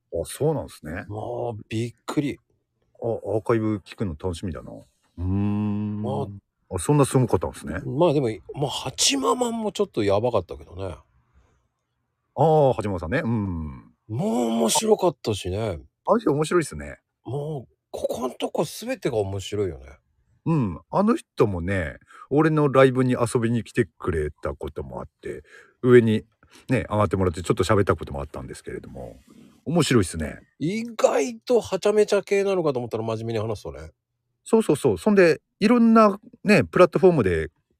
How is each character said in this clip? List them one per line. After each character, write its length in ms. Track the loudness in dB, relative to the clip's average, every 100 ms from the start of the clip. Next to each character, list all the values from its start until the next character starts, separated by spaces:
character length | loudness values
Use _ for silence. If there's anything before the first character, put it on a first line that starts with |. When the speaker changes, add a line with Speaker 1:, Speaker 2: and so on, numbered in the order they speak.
| _
Speaker 1:
あ、 120 | -8 -6
そ 260 | -2 -2
う 20 |
な 100 | -2
ん 60 | -6
す 160 | -12 -12
ね。 200 | -10 -10
Speaker 2:
も 480 | -10 -8 -8 -8 -8
う 60 | -8
び 200 | -6 -6
っ 40 | -8 -8
く 160 | -4
り。 180 | -4 -6 _ _ _ _ _ _
Speaker 1:
あ、 40 | -6
ア 320 | -6 -4 -2
ー 40 |
カ 140 | 0 0
イ 40 |
ブ 180 | 0 -2
聞 180 | -6 -8
く 100 | -6
の 100 | -6
楽 140 | -6 -6
し 100 | -8
み 60 |
だ 120 | -10
な。 80 | -12
う 120 | -18 -20 _ _ -8
ー 40 |
ん。 760 | -2 0 0 -2 -2 -4 -4 -6
Speaker 2:
ま 260 | -6 -6 -6 -10 -20 _ -10
あ。 40 | -6
Speaker 1:
あ、 40 |
そ 140 | 0
ん 40 | 2
な 80 | 4
す 120 | 2
ご 100 | 2
か 80 | 0
っ 40 |
た 80 | -2
ん 60 |
す 140 | -8 -8
ね。 120 | -8 -4
Speaker 2:
ま 220 | 2 2
あ 60 |
で 60 | 2
も、 100 | 0 -4 -10 -6
ま 100 | -6
あ、 40 |
八 480 | -6 -8 -2 -2 0
マ 180 | 0 0
マ 160 | -2
も 200 | -4 -4
ち 100 | -4
ょ 20 |
っ 40 | -4
と 160 | -2
や 160 | 0 0
ば 120 | 0
か 80 | -2
っ 60 | -4
た 120 | -10
け 80 | -16
ど 100 | -12
ね。 200 | -12 -12 _ _ _ _ _ _ _ _ _ _ _ _ _ 0
Speaker 1:
あ 340 | 2 4 4
あ、 40 |
八 140 | 2 -2
マ 60 |
マ 60 | -4
さ 80 | -4
ん 40 |
ね。 100 | -2
う 40 | -2
ん。 640 | -2 -2 -4 -8 -12 -18 _ -10
Speaker 2:
も 400 | -6 -2 -2 0
う 20 |
面 200 | 0 0
白 280 | 2 2 2
か 120 | 2
っ 60 | -2
た 180 | -4 -4
し 140 | -4
ね。 300 | -4 -4 -6 -12 _ 0
Speaker 1:
あ 60 |
の 60 | 0
人 120 | 2
面 120 | 0
白 160 | 0 -2
い 20 |
っ 20 | -2
す 100 | -8
ね。 220 | -12 -16 _ _
Speaker 2:
も 440 | -10 -8 -6 -10 -12
う、 60 | _ _
こ 160 | -10 -8
こ 200 | -6 -6
ん 40 |
と 180 | -6 -6
こ 140 | -2
全 360 | -4 -4 -10 -6
て 100 | -2
が 80 | -2
面 220 | -2 -4
白 280 | -6 -4 -4
い 20 |
よ 80 | -6
ね。 80 | -14 -20 _ _ _ _ -2
Speaker 1:
う 80 |
ん。 260 | 0 0 -4 -4
あ 120 | 0
の 120 | 2 0
人 320 | -2 0 0
も 140 | 0
ね、 360 | -4 -4 -4 -8 _ -20 -2
俺 200 | 2 2
の 220 | 4 4
ラ 140 | 6 6
イ 60 |
ブ 120 | 6
に 100 | 0
遊 260 | 0 0 0
び 120 | 0
に 120 | 0
来 80 | -2
て 140 | -2 -4
く 260 | _ -4
れ 200 | -2 -4
た 220 | -6 -10
こ 160 | -8 -10
と 140 | -10
も 180 | -12 -12
あ 20 |
っ 40 | -14 _
て、 220 | -14 -14 -16 -20 -20 _
上 200 | 6 8
に 220 | 8 2 -2 _ _ -16 -4
ね、 160 | -4 0
上 80 | 0
が 60 | 0
っ 20 |
て 100 | 2
も 80 | 0
ら 60 |
っ 20 |
て 80 | -2
ち 80 | -2
ょ 40 |
っ 20 | 0
と 80 |
喋 180 | 2 2
っ 20 |
た 120 | 2 0
こ 100 | -4
と 80 |
も 80 | -10
あ 20 |
っ 40 | -10
た 140 | -12
ん 60 | -14
で 60 |
す 100 | -16
け 80 | -14
れ 80 | -14
ど 100 | -14
も、 280 | -14 -16 -18 _ -20 -20 _ -4
面 160 | 0
白 200 | 2 2
い 20 |
っ 20 | 2
す 120 | -4
ね。 220 | -8 -10 -18 -8
Speaker 2:
意 260 | -6 -4 -6
外 500 | 0 2 2 -2 -4
と 220 | 0 0
は 180 | 0 -2
ち 80 | 2
ゃ 60 |
め 120 | 2 4
ち 80 |
ゃ 80 | 2
系 220 | 0 0
な 100 | 0 0
の 80 |
か 100 | 0
と 60 | -2
思 80 | -4
っ 20 |
た 80 | -4
ら 60 |
真 120 | -4 -4
面 80 | -4
目 80 |
に 60 | -4
話 180 | -4 -6
す 60 |
と 80 | -10
ね。 200 | -14 -16 -20 _ _ _ _
Speaker 1:
そ 160 | 2 2
う 40 |
そ 100 | 4
う 20 | 2
そ 180 | 2
う。 40 | 0
そ 100 | 2
ん 60 | 4
で、 260 | 4 4 _ 0
い 80 | 2
ろ 120 | 6
ん 160 | 6 8
な 240 | 6 4 -8 -6
ね、 200 | 2 4
プ 140 | 4 6
ラ 100 | 6
ッ 20 |
ト 100 | 6
フ 80 | 4
ォ 20 |
ー 40 |
ム 100 | 6
で 260 | 2 0 -4 _ _ _